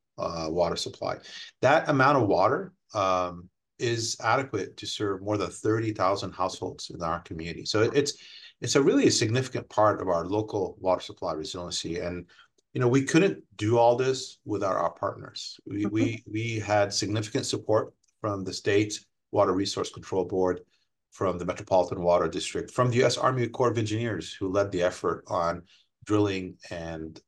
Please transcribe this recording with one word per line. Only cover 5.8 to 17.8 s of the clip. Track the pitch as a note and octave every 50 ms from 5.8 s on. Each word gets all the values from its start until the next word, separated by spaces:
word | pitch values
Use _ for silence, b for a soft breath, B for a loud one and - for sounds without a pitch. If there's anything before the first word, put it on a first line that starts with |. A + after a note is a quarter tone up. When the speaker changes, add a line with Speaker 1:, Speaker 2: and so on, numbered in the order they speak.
| A#2 A2
Speaker 1:
thousand | G#2 - F#2 F#2 G2+ G2 G2 F2+ E2
households | - F#2 F#2 - - F#2+ - - - - -
in | - -
our | E2+ D#2+ E2 E2+
community. | - - F#2 D#2+ E2 E2+ D#2+ - -
So | - - G#2+
it, | A2+ A#2+ B2+
it's, | C#3+ C#3 - - B B B B B B B B B
it's | - A#2+ -
a | C#3+
really | C#3 F3 B3 C#4+ B3
a | F3
significant | - - A#2+ G#2+ A2+ C3 C3 - - A#2 - -
part | - - G#2+ G#2+ G2+ - F#2
of |
our | F#2 F2 E2+ F2
local | F2+ G2+ A2 G#2+ G#2+ - G#2 E2 - - -
water | F#2+ F#2 F2+ F2
supply | - - - - F#2+ F2 D#2+
resiliency. | D#2 D#2 - - F2+ F2 F2 - - - E2+ E2
And, | F2 F2+ F2 F2+ F2 F2 b b b b b b b _ _ -
you | B2+
know, | B2+
we | A#2+ B2+ C#3
couldn't | C3+ - - E3 G3 G3 - - - _ _
do | - G#2 G#2+ A#2 A#2
all | A#2 A#2+ A#2+
this | B2 C3 C3 C3 C3 - - - _ -
without | A2 G#2 F#2+ G2+ F#2+ F#2
our | - E2+ -
partners. | - - G2+ F#2+ - G#2 G2 - - - - - - - -
We, | - G2 G2+ G#2
Speaker 2:
Mm-hmm. | G2+ G#2
Speaker 1:
we, | A2 A2+ A2+ A2+ A2 - A2
we | G#2+ A2 A2+ A#2 A2+ G#2+
had | G2+ G2 G#2 G#2 G2+ G2 -
significant | - G#2+ F#2+ G#2 A2+ G#2+ - - C#3+ -
support | - - G2+ - - G#2+ A2+